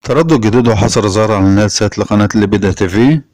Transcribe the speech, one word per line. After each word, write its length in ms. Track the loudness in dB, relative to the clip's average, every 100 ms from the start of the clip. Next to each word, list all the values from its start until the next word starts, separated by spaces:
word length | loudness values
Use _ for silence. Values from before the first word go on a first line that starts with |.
تردد 360 | -4 -2 0 0
جديد 280 | 2 2 2
وحصر 400 | 0 0 0 -2
ظهر 240 | 0 0
على 120 | 2
الناس 320 | 2 2 0 -2
سات 220 | -4 -4
لقناة 300 | -2 0 0
ليبيدا 380 | 0 0 0 -2
تي 160 | -2 -2
في 320 | 0 2 0 -4